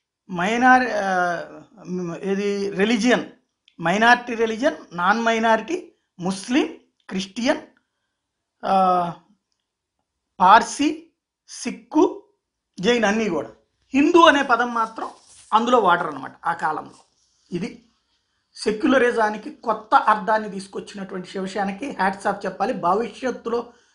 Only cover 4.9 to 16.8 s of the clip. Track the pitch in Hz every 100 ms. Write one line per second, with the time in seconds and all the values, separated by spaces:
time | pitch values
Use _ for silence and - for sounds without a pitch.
4.9 | 175 180 226 226 226 226 220 - 339 -
5.9 | _ _ - 175 196 - 262 - - _
6.9 | _ - 190 - - 247 311 - _ _
7.9 | _ _ _ _ _ _ _ 202 190 185
8.9 | 180 170 165 _ _ _ _ _ _ _
9.9 | _ _ _ _ - 185 214 220 - 294
10.9 | 311 - _ _ _ _ - 240 - -
11.9 | 311 359 - - _ _ _ _ - 190
12.9 | 240 208 220 214 156 120 - _ _ _
13.9 | 262 320 359 330 277 269 233 240 233 220
14.9 | - - - _ - - 214 233 247 190
15.9 | 175 165 139 135 - 170 170 165 147